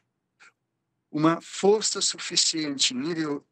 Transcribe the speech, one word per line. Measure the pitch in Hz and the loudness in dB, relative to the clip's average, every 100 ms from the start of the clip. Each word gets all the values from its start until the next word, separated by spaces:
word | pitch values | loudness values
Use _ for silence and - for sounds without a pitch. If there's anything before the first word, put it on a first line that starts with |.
| _ _ _ _ - _ _ _ _ _ _ | _ _ _ _ -20 _ _ _ _ _ _
uma | 151 156 165 | 0 2 2
força | - - 190 214 202 202 | -4 2 4 4 2 -2
suficiente | - 175 - 175 - 160 151 135 - | -4 -4 -4 0 0 0 -2 0 -2
em | 123 | -2
nível | 151 165 156 143 - | -4 -2 -4 -6 -6